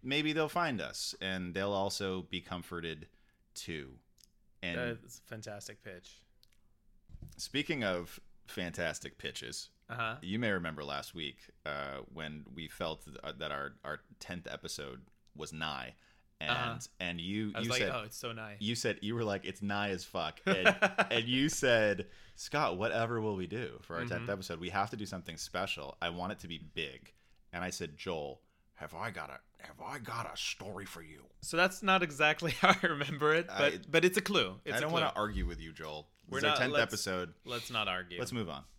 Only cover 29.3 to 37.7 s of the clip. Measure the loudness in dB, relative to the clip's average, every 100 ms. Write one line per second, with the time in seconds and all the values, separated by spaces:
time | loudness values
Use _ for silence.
29.3 | -12 _ _ -18 -12 -10 -8 -6 -4 -4
30.3 | -4 -6 -4 -6 -8 -8 -10 -14 -16 -20
31.3 | -14 -4 4 4 4 4 6 4 4 4
32.3 | 6 2 6 8 8 6 2 0 4 6
33.3 | 6 4 4 4 4 4 6 8 6 4
34.3 | 4 4 0 -2 0 2 4 2 2 0
35.3 | 2 0 0 -8 -8 -6 -8 -10 _ -4
36.3 | 2 4 6 6 6 4 2 2 2 0
37.3 | -6 -6 -6 -2